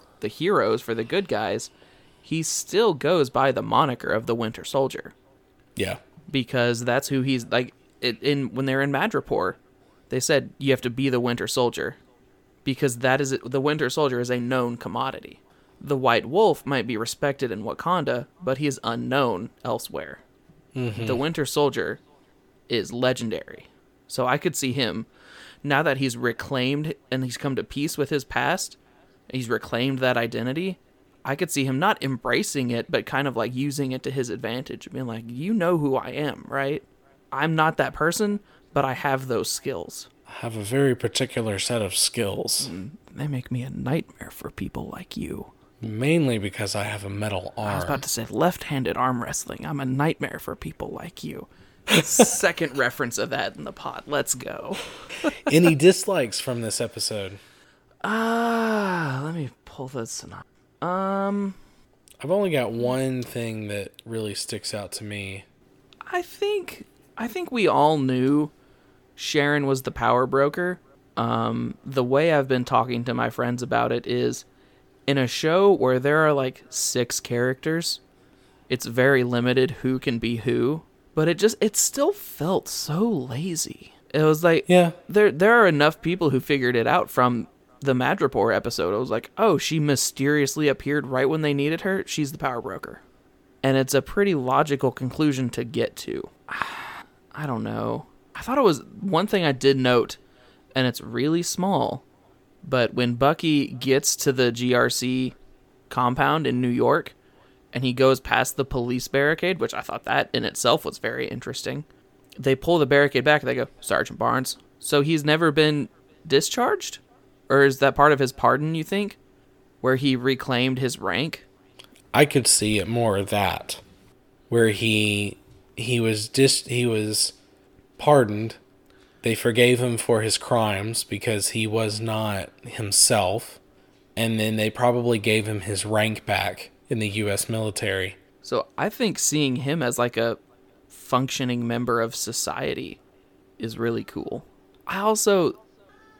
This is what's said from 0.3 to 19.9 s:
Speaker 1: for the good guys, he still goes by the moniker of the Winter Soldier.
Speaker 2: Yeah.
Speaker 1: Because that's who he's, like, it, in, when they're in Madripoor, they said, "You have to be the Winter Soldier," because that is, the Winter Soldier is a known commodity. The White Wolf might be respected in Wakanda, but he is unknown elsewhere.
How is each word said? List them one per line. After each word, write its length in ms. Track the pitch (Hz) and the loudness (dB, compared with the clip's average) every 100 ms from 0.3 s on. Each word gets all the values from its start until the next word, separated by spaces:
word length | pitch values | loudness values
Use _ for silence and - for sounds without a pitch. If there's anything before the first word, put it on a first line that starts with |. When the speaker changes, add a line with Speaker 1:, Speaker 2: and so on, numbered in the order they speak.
| - 170 170 104 117 | -4 0 2 2 0
Speaker 1:
for 120 | - | -2
the 100 | 113 | -6
good 240 | 117 180 190 | -2 -2 -2
guys, 420 | 107 104 110 - _ _ _ _ _ | -2 -2 -4 -6 _ _ _ _ _
he 220 | - 160 | -6 -4
still 520 | 156 - - 190 226 | -2 -6 -2 2 2
goes 340 | 139 147 175 127 | 2 2 2 2
by 240 | - 135 | 2 2
the 100 | 110 | 0
moniker 460 | 110 113 147 - - | 2 2 2 0 -2
of 180 | 113 120 | -2 -2
the 80 | |
Winter 300 | 117 110 - | -2 -4 -6
Soldier. 480 | - 139 131 - - - _ _ _ _ _ - | -4 -2 -2 -4 -14 -20 _ _ _ _ _ -6
Speaker 2:
Yeah. 220 | 92 - - - - | -6 -6 -12 -20 -6
Speaker 1:
Because 540 | 135 117 127 120 117 | -4 -2 0 0 0
that's 240 | 123 131 - | 0 0 0
who 120 | 139 | 0
he's, 240 | 131 127 117 | 0 -2 0
like, 280 | 120 123 - _ - | -2 -2 -10 _ -6
it, 220 | 123 110 | -4 -2
in, 320 | 143 143 127 | 0 0 -2
when 100 | 123 | -2
they're 160 | 135 135 | 0 0
in 100 | 139 | 0
Madripoor, 640 | 139 220 131 - 110 90 - _ _ _ _ - | 0 0 -2 -2 -2 -2 -4 _ _ _ _ -6
they 120 | 127 | -2
said, 300 | - 143 - - | 0 0 0 -2
"You 120 | 139 | 0
have 100 | 123 | 2
to 80 | 123 | 0
be 200 | 120 135 | -2 0
the 100 | 123 | 0
Winter 260 | 120 120 92 | 0 -2 -2
Soldier," 500 | 131 120 80 78 - _ _ _ _ _ _ | 0 0 0 -6 -8 _ _ _ _ _ _
because 340 | 143 127 139 120 | -6 0 -2 0
that 200 | 127 135 | 2 2
is, 160 | 135 135 | 0 -4
the 160 | 120 135 | -4 -2
Winter 300 | 147 151 127 | 0 0 -2
Soldier 300 | 160 143 123 | 0 0 0
is 100 | 123 | -2
a 100 | 123 | -2
known 380 | 120 131 120 120 | -2 0 -2 -4
commodity. 600 | - 117 131 - - - _ _ _ - | -8 -6 -6 -8 -14 -20 _ _ _ -12
The 180 | 135 135 | -4 0
White 280 | 127 117 110 | 2 2 2
Wolf 380 | 175 214 143 | 4 4 2
might 220 | - 135 113 | -2 -2 -2
be 100 | 107 | -4
respected 540 | 117 - 143 135 123 | -4 -4 -4 -2 -4
in 120 | 104 | -4
Wakanda, 640 | 110 - 165 180 131 123 143 - | -8 -4 -2 0 0 -4 -6 -8
but 160 | 180 131 | -4 -2
he 100 | 147 | -2
is 140 | 131 | -2
unknown 680 | 113 120 123 135 123 92 113 _ | -4 -4 -2 0 0 -2 -8 _
elsewhere. 560 | 120 113 - | -6 -6 -6